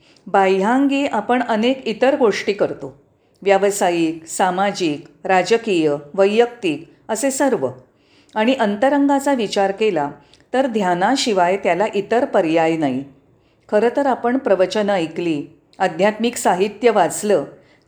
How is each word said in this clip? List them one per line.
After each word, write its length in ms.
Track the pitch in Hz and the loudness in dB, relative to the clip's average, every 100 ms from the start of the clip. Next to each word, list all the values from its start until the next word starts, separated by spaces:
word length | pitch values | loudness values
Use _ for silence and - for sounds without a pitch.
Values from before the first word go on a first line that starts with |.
| _ _ - | _ _ -2
बाह्यांगी 800 | 196 190 190 196 254 277 277 285 | 2 4 2 2 2 2 0 -2
आपण 360 | - 202 247 | -2 -2 -2
अनेक 440 | 247 220 233 262 233 | 0 0 0 -2 -4
इतर 300 | 220 247 285 | 0 0 2
गोष्टी 360 | 233 190 - | 2 2 -2
करतो, 500 | 202 160 - 139 - _ _ _ _ | -2 -2 -4 -14 -16 _ _ _ _
व्यावसायिक, 840 | 185 196 202 196 190 175 160 160 156 | 0 2 2 0 0 0 0 -4 -8
सामाजिक, 800 | - 190 180 202 190 175 143 - _ | -2 0 0 -2 -2 -4 -4 -10 _
राजकीय, 680 | 185 185 180 226 226 180 156 143 147 | -2 0 2 0 0 0 0 -2 -2
वैयक्तिक 800 | 190 196 214 233 - 175 147 - _ - | 2 2 4 2 0 -4 -4 -8 _ -8
असे 220 | 214 277 | -4 -2
सर्व. 380 | 262 285 208 131 123 - _ _ _ _ | 0 0 0 -2 -8 -18 _ _ _ _
आणि 200 | 214 226 | -2 0
अंतरंगाचा 800 | 269 214 202 269 285 277 277 277 | 2 0 0 0 2 2 2 0
विचार 360 | 269 202 202 196 | -2 0 0 0
केला 400 | 196 220 170 143 - _ _ _ | 0 -2 0 -4 -6 _ _ _
तर 120 | 247 269 | -2 -2
ध्यानाशिवाय 880 | 220 185 175 202 262 254 190 175 196 | 0 0 0 0 0 0 2 2 2
त्याला 280 | 202 170 214 | 0 0 0
इतर 300 | 202 196 233 | -2 -2 -2
पर्याय 520 | 269 220 165 165 160 165 | 0 0 2 2 2 0
नाही. 280 | 147 127 139 - _ _ _ _ - | -2 -4 -8 -16 _ _ _ _ -2
खरं 180 | 214 226 240 | 0 2 0
तर 100 | 277 | 0
आपण 320 | 240 240 262 | 0 -2 -2
प्रवचनं 540 | 262 185 185 214 202 | 0 2 2 0 0
ऐकली, 540 | 202 160 170 175 147 143 - _ - | -2 -2 -4 -4 -4 -6 -16 _ -4
आध्यात्मिक 580 | 190 160 202 214 233 233 | -4 0 0 0 -4 -2
साहित्य 540 | 240 175 208 208 240 | 0 0 0 0 2
वाचलं 540 | 208 160 - 208 185 143 - _ _ | 4 2 0 0 0 -2 -10 _ _